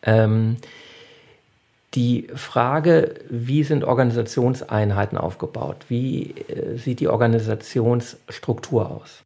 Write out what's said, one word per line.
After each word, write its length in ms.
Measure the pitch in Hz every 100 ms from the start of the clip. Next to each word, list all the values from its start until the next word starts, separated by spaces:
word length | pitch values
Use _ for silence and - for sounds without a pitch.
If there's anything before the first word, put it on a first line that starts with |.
Ähm, 540 | - 110 110 110 110 117 - - - - - - _ _ _ _ _ _ _ -
die 320 | 120 120 - 139
Frage, 800 | - - 123 147 160 160 - - -
wie 340 | 120 120 143
sind 200 | 147 147
Organisationseinheiten 1300 | - 127 127 117 117 - 123 127 - 107 104 101 95 -
aufgebaut? 600 | 87 - - - 69 - -
Wie, 420 | 120 131 - - - -
äh, 300 | - - 120
sieht 220 | 120 123
die 80 | 87
Organisationsstruktur 1800 | 110 120 117 110 107 - 131 117 120 120 - - - - 117 - 123 78
aus? 320 | - - -